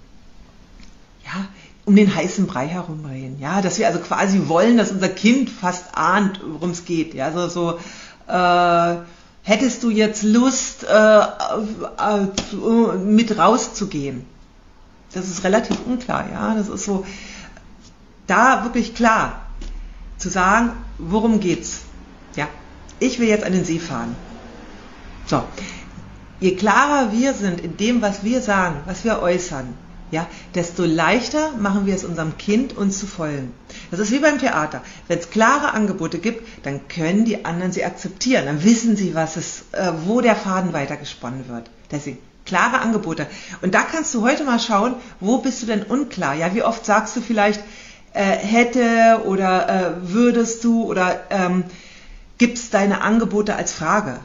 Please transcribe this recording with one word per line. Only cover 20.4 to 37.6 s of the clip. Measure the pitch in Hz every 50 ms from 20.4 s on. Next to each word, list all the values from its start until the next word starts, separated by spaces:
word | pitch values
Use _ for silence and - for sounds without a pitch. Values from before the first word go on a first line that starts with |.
| 180 190 208 226 240 233 - - - - -
worum | - 165 165 196 220 214 226 220 196
geht's? | 175 175 165 - - - - - - - - - - - - - - - -
Ja, | 143 147 151 - - - - - - - - - -
„Ich | 220 254 - -
will | 233 220
jetzt | 208 208 -
an | - 185
den | 185 156
See | 160 165 170
fahren.“ | - - 135 117 117 117 120 - - - - - - - - - - - - - - - - - - - - - -
So, | - 165 127 - - - - - - - - - - - - - - - - - - - -
je | 185 185 185
klarer | 185 196 214 202 233 277 294 294 277 254 208 208
wir | 233 262 277 262
sind | 202 202 190 175 175
in | 170 170 147
dem, | - 208 233 247 233
was | 208 196 196 - 190
wir | 220 254 254
sagen, | - 214 202 190 185 175 151 143 156
was | 185 185 - -
wir | 226 208 -
äußern, | - 175 180 175 175 - 160 135 127 123 117 - - - - - - -
ja, | 160 160 170 - - - - - -
desto | 180 170 175 - - 175
leichter | 165 160 170 160 165 202 247 240 - - 302 311 311 269 220
machen | 202 196 190 208 196
wir | 196 190
es | 185 -
unserem | 175 165 165 160 160 -
Kind, | - - 208 208 233 269 247 -
uns | - 202 196 190 -
zu | 202
folgen. | 190 - - 160 151 147 139 131 120 - - - - - - - -
Das | 175 180
ist | 214 196
wie | 247 285
beim | 302 302 294 247
Theater. | 269 240 - 156 151 151 - 123 - - - - - -
Wenn's | 170 170 - -
klare | - 214 226 233 277 294 294 277 -
Angebote | 214 214 190 170 - 165 160 175 160
gibt, | 170 226 226 - - - - - -
dann | 139 139 139 -
können | - - 170 160 160 185 214 226
die | 226 202 - -
anderen | 156 170 175